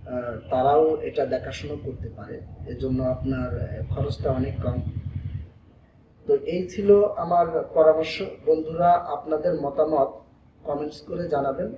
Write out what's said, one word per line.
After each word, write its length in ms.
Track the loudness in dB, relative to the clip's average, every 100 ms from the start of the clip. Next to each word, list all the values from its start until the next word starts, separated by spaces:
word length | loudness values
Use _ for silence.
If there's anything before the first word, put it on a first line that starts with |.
| -8
আহ, 420 | -8 -6 -10 -2
তারাও 520 | 2 4 6 4 2
এটা 240 | -4 -2 -2
দেখাশোনা 500 | -2 -4 -10 -10 -8 -10
করতে 240 | -10 -12
পারে, 320 | -12 -14 -14 -14 -14 -12
এজন্য 360 | -6 -2 0
আপনার, 580 | 0 0 -2 -2 -4 -4
আহ, 340 | -6 -6 -6 -2
খরচটা 360 | -2 -2 -2
অনেক 220 | 0 -2 -2
কম। 180 | -4 -2 -4 -6 -8 -8 -8 -8 -12 -18 -20 _ _ _ _ _ 0
তো 80 | 0
এই 340 | 0 -4 -4
ছিল 340 | -2 6 8
আমার 600 | 6 0 2 2 4 0 0
পরামর্শ। 480 | 6 8 6 0 -4 -8 -4 2
বন্ধুরা, 460 | 2 2 2 4
আপনাদের 640 | 4 2 -8 -4 -2 0
মতামত 560 | 0 -2 0 2 4 2 -2 -20 _ _ _
কমেন্টস 380 | -6 -6 -6 -10
করে 280 | -10 -8 -2
জানাবেন। 460 | 0 0 -2 -6